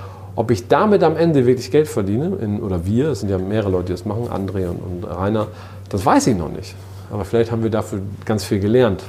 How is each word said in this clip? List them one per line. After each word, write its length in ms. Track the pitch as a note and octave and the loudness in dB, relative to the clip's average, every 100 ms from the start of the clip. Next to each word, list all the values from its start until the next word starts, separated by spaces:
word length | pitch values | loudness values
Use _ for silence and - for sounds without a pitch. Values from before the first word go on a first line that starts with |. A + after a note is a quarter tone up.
| - - - | -16 -16 -10
Ob 160 | - A2+ | -4 0
ich 160 | A#2+ - | 0 4
damit 380 | C#3+ G#3+ G3+ | 4 6 6
am 120 | E3+ D#3 | 4 4
Ende 300 | E3+ D3 B2 | 4 4 4
wirklich 240 | B2 - | 4 2
Geld 160 | D3 D3+ | 2 2
verdiene, 460 | - G2 G#2+ E3 G3 | 0 0 0 -2 -2
in, 200 | G#2+ G#2 | -2 -2
oder 240 | G#2 F2+ | -2 -2
wir, 260 | F2 A2+ D3+ | 0 2 2
es 100 | A#2+ | 0
sind 80 | G#2 | -2
ja 100 | F#2+ | -2
mehrere 320 | F#2 G#2+ G2+ | 0 0 2
Leute, 160 | F#2 F2+ | 0 0
die 60 | |
das 120 | F2 | -4
machen, 200 | G#2 G2+ A#2+ | -4 -4 -4
André 400 | F#2 F#2+ G2 F2+ | -4 -4 -2 -2
und, 100 | F2+ | -4
und 260 | F2 F2 | -6 -8
Rainer, 420 | G2+ E2+ F#2+ A2 G2+ - - - - | -8 -4 0 0 -2 -6 -16 -16 -6
das 160 | G2+ | -2
weiß 220 | A2+ E3+ - | 2 4 4
ich 100 | G2+ | 0
noch 140 | D#2+ | -2
nicht. 240 | - - - - - - | -6 -12 -16 -18 -18 -10
Aber 120 | G#2 | -6
vielleicht 260 | F#2+ A2+ A2+ | 0 2 2
haben 140 | A#2 | 0
wir 60 | A2+ | 0
dafür 300 | G#2+ G#2 G#2 G2 G2 | 0 -2 -6 -6 -10
ganz 200 | - G#2+ | -2 -2
viel 160 | - G#2 | 0 0
gelernt, 420 | G2+ A#2+ A#2+ F#2 | 4 4 4 2